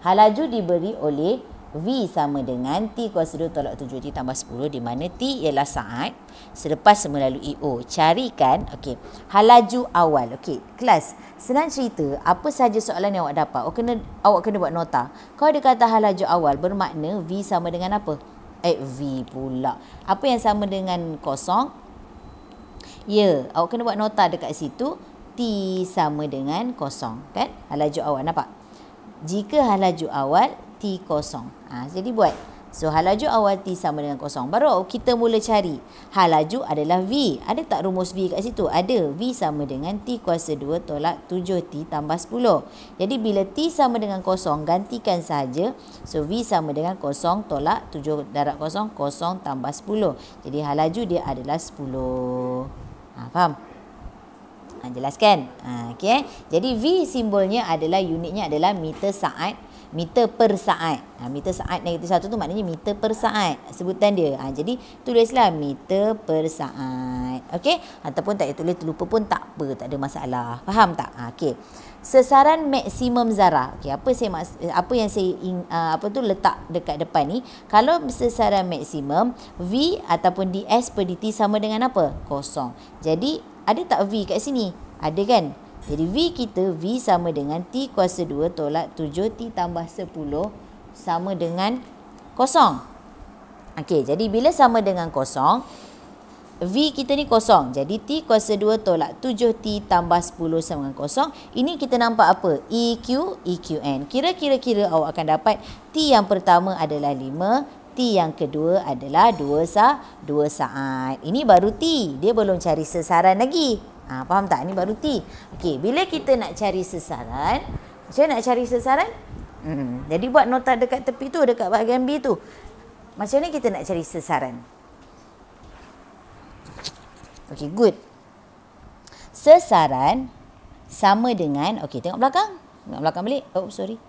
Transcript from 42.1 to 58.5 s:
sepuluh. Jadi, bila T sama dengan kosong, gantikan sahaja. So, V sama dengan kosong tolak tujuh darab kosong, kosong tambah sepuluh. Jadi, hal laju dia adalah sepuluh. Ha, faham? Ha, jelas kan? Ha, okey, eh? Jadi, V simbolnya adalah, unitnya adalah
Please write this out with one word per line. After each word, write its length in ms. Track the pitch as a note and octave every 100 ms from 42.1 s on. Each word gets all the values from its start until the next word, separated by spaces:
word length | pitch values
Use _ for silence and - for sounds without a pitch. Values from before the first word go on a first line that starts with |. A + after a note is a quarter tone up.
| E3+
sepuluh. 480 | - A#3 A#3+ D#3+ - - - -
Jadi, 160 | F#3+ B3+
bila 300 | A3 G3 F#3+
T 240 | - D#4+
sama 240 | D#4+ C4 A#3
dengan 240 | G#3+ F#3+ F#3
kosong, 400 | F#3 E3+ D3 D3+
gantikan 560 | F3+ G3+ A3+ - F3
sahaja. 500 | E3 D3 C3+ C3+ G#3 - - -
So, 220 | - D#3+ D3+
V 180 | A3
sama 300 | A3+ F3+ D#3
dengan 240 | C#3+ E3 F#3
kosong 480 | C#3+ C#3 E3+ F#3+ G#3
tolak 480 | C#3+ D3+ G#3+ -
tujuh 340 | D#3 C#3+ D3+ C#3
darab 240 | C3+ C#3+ C#3+
kosong, 320 | D#3 F#3 G#3+
kosong 480 | A3 C#3+ C#3 E3+ F#3 F#3
tambah 260 | C3 C3+
sepuluh. 460 | C#3+ - G#3+ F#3+ C3 - -
Jadi, 240 | - C#3+ D3+
hal 120 | C#3+
laju 240 | D#3+ F#3 A3
dia 160 | F3
adalah 380 | - C3+ C3 D#3+
sepuluh. 1080 | - - C#3 C3 B2+ B2+ B2+ B2+ B2+ B2+ C3+ - - - - -
Ha, 140 | A#2
faham? 240 | F3 F3 C#3 - - - - - - - - - - - -
Ha, 100 | B2
jelas 240 | B2 C3+ -
kan? 320 | G#3+ F3+ B2+ -
Ha, 320 | B2+ B2 A#2 A#2+
okey, 140 | F#3+
eh? 120 | B3+ C#4+ - -
Jadi, 200 | D#3+ B3 A#3
V 300 | C4+ F#4 D#4+
simbolnya 640 | B3+ A3 G3+ F#3+ A3+ G3+
adalah, 340 | D#3+ D#3+ F#3+
unitnya 460 | F#3 E3 E3 F#3+
adalah 260 | E3+